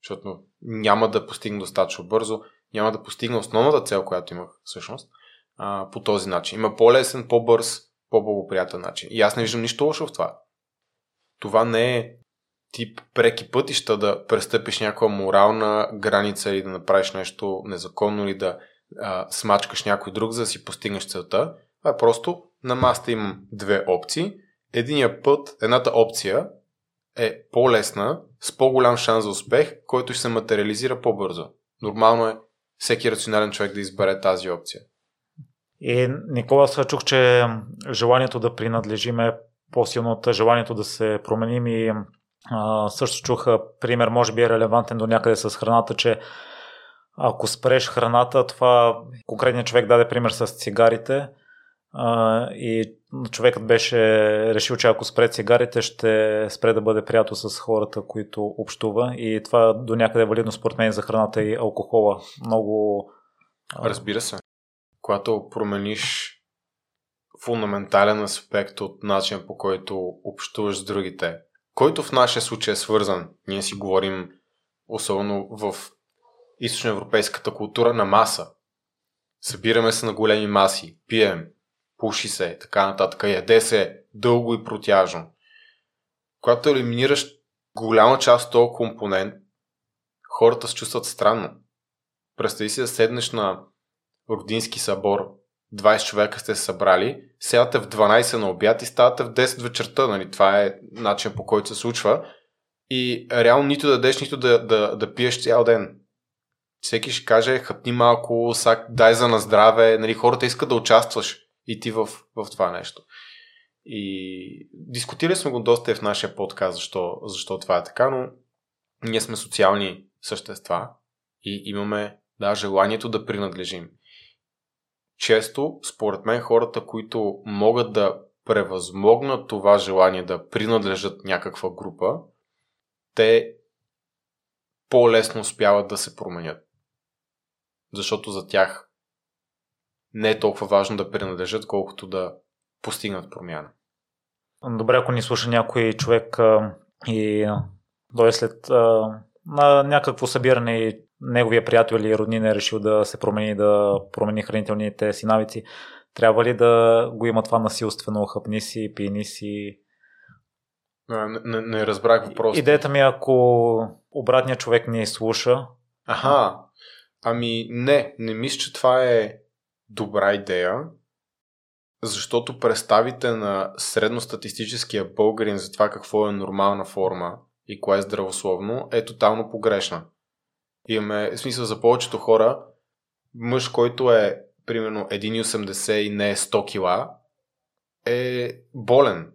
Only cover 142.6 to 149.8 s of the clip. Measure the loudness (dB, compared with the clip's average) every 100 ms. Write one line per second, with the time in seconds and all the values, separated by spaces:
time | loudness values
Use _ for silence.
142.6 | _ _ -12 -8 -8 -8 -12 -16 -12 -12
143.6 | -14 _ _ _ _ _ _ _ _ _
144.6 | -10 -6 2 2 2 -4 -2 -4 0 0
145.6 | 0 0 0 -2 2 2 0 2 4 4
146.6 | 2 -10 _ _ -6 -4 -2 0 -2 -2
147.6 | -6 -12 _ _ _ 4 4 4 -4 -8
148.6 | 0 4 4 4 0 -8 -18 _ -10 2
149.6 | 6 6